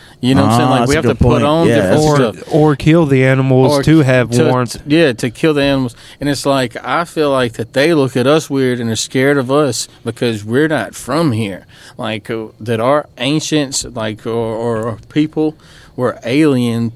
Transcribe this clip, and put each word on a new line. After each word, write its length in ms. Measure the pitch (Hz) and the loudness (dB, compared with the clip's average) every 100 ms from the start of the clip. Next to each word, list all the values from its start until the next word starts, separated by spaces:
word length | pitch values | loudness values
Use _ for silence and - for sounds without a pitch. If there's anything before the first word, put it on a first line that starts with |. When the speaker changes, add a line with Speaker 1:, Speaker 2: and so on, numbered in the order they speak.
| - - | -20 -4
Speaker 1:
You 120 | 123 | 2
know 100 | 135 | 4
what 80 | 107 | 4
I'm 40 | 117 | 4
saying? 80 | 127 | 2
Speaker 2:
Ah, 20 | |
Speaker 1:
Like, 160 | 131 120 | 2 2
we 80 | 151 | 0
Speaker 2:
that's 0 | |
Speaker 1:
have 100 | 123 | 0
Speaker 2:
a 20 | |
Speaker 1:
to 40 | |
Speaker 2:
good 60 | 113 | 2
Speaker 1:
put 120 | 123 | 2
Speaker 2:
point. 100 | - | 2
Speaker 1:
on 240 | 143 160 170 | 2 2 2
Speaker 2:
Yeah, 80 | - | 2
Speaker 1:
different 160 | 92 151 | 2 2
Speaker 2:
that's 40 | 151 | 4
Speaker 3:
Or, 280 | 147 120 | 2 0
Speaker 1:
stuff. 220 | 87 - 151 | -2 -2 2
Speaker 3:
or 200 | 156 143 | 2 2
kill 280 | 151 165 151 | 2 2 4
the 200 | 135 131 | 2 2
animals 460 | 131 131 131 131 | 2 2 4 4
Speaker 1:
Or 100 | 143 | 2
Speaker 3:
to 160 | 139 160 | 4 4
have 320 | 131 127 117 | 4 2 2
Speaker 1:
to, 140 | 120 120 | 2 2
Speaker 3:
warmth. 320 | 127 123 - 143 | 0 -2 -6 -2
Speaker 1:
yeah, 240 | 156 156 | 2 2
to 180 | 117 127 | 0 -6
kill 240 | - 160 | -2 0
the 100 | 147 | 2
animals. 300 | 139 139 123 - - - | 0 0 -4 -8 -20 -8
And 80 | 143 | -6
it's 160 | 135 143 | -4 -2
like, 320 | 139 123 - | -2 -2 -6
I 200 | 123 147 | -4 -4
feel 280 | 170 - 147 | -4 -2 0
like 220 | 135 123 | 0 -2
that 200 | - 113 | -4 -6
they 200 | 131 151 | 0 2
look 220 | 160 135 131 | 2 0 0
at 100 | 123 | 2
us 220 | 156 - | 0 0
weird 300 | 139 131 123 | -2 -2 -2
and 100 | 117 | -4
are 60 | 113 | -4
scared 420 | - 131 135 143 | -4 0 2 0
of 140 | 123 | 0
us 380 | 139 147 113 - - 117 | 0 0 -4 -10 -12 -10
because 400 | 113 120 107 107 | -4 -4 -4 -2
we're 240 | 123 156 | 0 0
not 260 | 147 101 - | -2 -6 -10
from 380 | - 147 165 | -6 -2 0
here. 320 | 110 104 90 - - - - | -2 -4 -8 -16 -20 -20 -10
Like, 320 | 113 110 - | -8 -8 -8
uh, 180 | 113 110 - | -8 -10 -12
that 180 | 110 110 | -6 -2
our 280 | 120 147 - - | 0 0 -2 -6
ancients, 680 | 123 151 - 156 135 139 | -2 -2 -2 -2 -2 -6
like, 420 | 123 120 110 104 120 | -8 -8 -8 -6 -6
or, 60 | |
or 680 | 117 113 110 117 110 117 107 - | -6 -4 -4 -4 -4 -6 -10 -6
people 480 | 156 151 156 156 156 - - - - | -2 -2 -2 -4 -4 -20 -20 -14 -4
were 200 | 123 - 117 | -4 -4 -2
alien 640 | 139 156 127 120 117 117 | 2 2 2 0 -2 -4